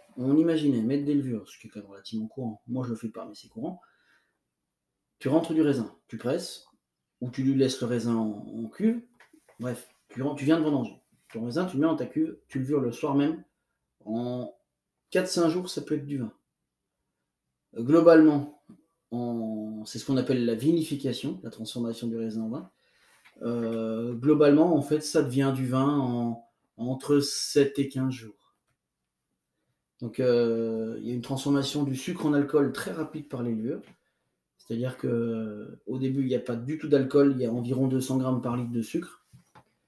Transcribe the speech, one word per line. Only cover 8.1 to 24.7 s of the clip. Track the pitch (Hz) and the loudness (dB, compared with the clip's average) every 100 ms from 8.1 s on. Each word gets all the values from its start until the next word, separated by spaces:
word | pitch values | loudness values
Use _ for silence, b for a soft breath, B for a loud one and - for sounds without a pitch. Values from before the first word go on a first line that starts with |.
| 113 | -2
en, | 110 104 107 110 | -2 -6 -12 -10
en | 110 | -12
cuve, | - 220 233 - _ - - _ - | -2 0 0 -6 _ -20 -20 _ -12
bref, | 123 120 - _ _ | -8 -8 -12 _ _
tu | - | -6
ren-, | 139 139 | -4 -2
tu | 135 | 2
viens | 160 | 2
de | |
vendanger. | 151 139 110 - _ _ _ | 2 0 -2 -8 _ _ _
Ton | 113 120 | -8 -4
raisin, | 143 185 | -2 -2
tu | 131 | 2
le | |
mets | 160 | 2
dans | 151 | 2
ta | 123 | -2
cuve, | 156 160 - _ | -2 -4 -4 _
tu | 135 | -6
levures | 131 147 | -2 0
le | 120 | 0
soir | - 147 139 | -2 0 2
même, | 147 165 - _ _ _ _ _ - | 2 0 -10 _ _ _ _ _ -6
en | 113 123 123 - - _ _ _ _ _ | -4 -4 -6 -8 -14 _ _ _ _ _
quatre, | 185 180 | -2 0
cinq | 180 165 | 2 2
jours, | 175 180 | 2 -4
ça | - | -8
peut | - 147 | -4 -4
être | 139 | -4
du | 139 | -6
vin. | 110 - _ _ _ _ _ _ _ _ _ _ _ _ _ - | -6 -10 _ _ _ _ _ _ _ _ _ _ _ _ _ -8
Euh, | |
globalement, | 120 165 165 160 156 143 139 - _ - _ _ _ | 4 8 10 10 10 6 0 -10 _ -20 _ _ _
en, | 120 120 117 110 110 107 110 107 | -6 -4 -4 -4 -6 -8 -10 -10
c'est | 120 | -10
ce | - | -2
qu'on | 131 | 0
appelle | 123 127 117 | 2 0 2
la | 113 | 2
vinification, | 139 170 156 139 131 113 139 185 | 2 2 0 -4 -4 -4 -6 -8
la | 117 | -10
transformation | - 110 127 117 113 117 | -12 -10 -6 -6 -4 -6
du | 113 | -4
raisin | 113 110 | -4 -4
en | 110 | -6
vin. | 135 185 b b b b b b - | -8 -12 b b b b b b -10
Euh, | 117 120 113 113 113 113 120 | -4 -2 -2 -2 -2 -4 -4
globalement, | 117 135 147 147 147 175 | 0 4 6 8 8 6